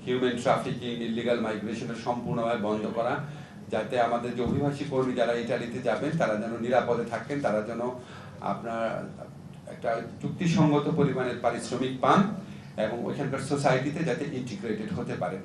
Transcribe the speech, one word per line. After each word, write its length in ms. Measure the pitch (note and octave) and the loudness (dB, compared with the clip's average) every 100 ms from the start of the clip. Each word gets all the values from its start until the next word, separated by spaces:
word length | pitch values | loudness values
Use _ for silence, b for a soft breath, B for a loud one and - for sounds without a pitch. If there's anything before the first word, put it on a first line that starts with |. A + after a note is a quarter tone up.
| B2+ | 0
হিউম্যান 320 | B2+ B2+ A2+ | 2 2 2
ট্রাফিকিং, 480 | C3 A#2 C3 A2+ B2 | 2 2 2 -4 -4
ইলিগ্যাল 500 | A#2 A2+ A2+ A#2 A#2+ | -4 -2 -2 2 2
মাইগ্রেশনটা 560 | A2 G#2+ G#2 A2+ - - - | 2 -2 -4 -4 -4 -6 -2
সম্পূর্ণভাবে 560 | A#2+ - A#2+ A2+ A#2 | -2 0 0 2 2
বন্ধ 240 | G#2 G#2+ G#2 G#2+ | 2 0 0 0
করা, 180 | A#2+ C3+ B B B B - | 0 0 B B B B -4
যাতে 280 | A2 A2 B2+ | -2 0 2
আমাদের 360 | A#2 A#2+ A#2+ B2 | 4 4 0 0
যে 60 | |
অভিবাসী 400 | A#2+ C#3 C#3+ C#3+ C#3 | 0 2 2 0 -2
কর্মী 240 | C3 B2+ | 2 2
যারা 200 | B2 A#2 | 2 2
ইটালিতে 460 | A#2+ A2+ B2 A#2+ A#2+ | 2 2 -2 -2 -2
যাবেন 320 | A#2+ G#2+ D3 E3 | 0 0 0 2
তারা 160 | A2 G#2+ | 2 2
যেন 180 | A2+ A2+ | -2 -2
নিরাপদে 440 | A2+ B2 A#2+ A#2 A2+ | 2 2 2 -2 -2
থাকেন, 360 | A2+ - C#3+ | -4 -4 -2
তারা 200 | B2 G#2+ | 0 0
যেন 200 | G#2+ A2+ A#2+ - B B B B | -2 -4 -4 -6 B B B B
আপনার 600 | F#2+ G2+ A#2 A2+ A2+ G2 - - - - - - - | -6 -4 -4 -2 -2 -4 -8 -10 -14 -14 -16 -16 -14
একটা 340 | - A#2+ A#2 - - | -6 -2 -2 -4 -6
যুক্তিসঙ্গত 640 | C#3+ - F3 D3+ D3+ C#3+ C#3+ C#3+ | -6 0 2 6 6 6 4 4
পরিমাণের 400 | C3 B2+ B2 A#2 | 4 4 -2 0
পারিশ্রমিক 600 | A#2+ A#2 - B2 C3 C3 | 0 0 -4 -2 -2 0
পান 180 | C3 D#3+ G3+ - B B B - G#2+ | 6 6 6 0 B B B -2 -2
এবং 200 | A#2+ - | 0 -4
ওইখানকার 340 | - C#3 C3+ | -2 -2 -2
সোসাইটিতে 640 | - C#3+ C#3 B2+ C#3 D#3 | 0 2 6 4 2 0
যাতে 220 | E3 B2 C#3 | 0 0 -2
ইন্টিগ্রেটেড 600 | B2+ - G2+ A#2 G2+ G#2 | -4 -6 -6 -2 -2 -2
হতে 200 | - - | -4 -4
পারে। 240 | A#2+ F2+ F#2+ | -2 -2 -4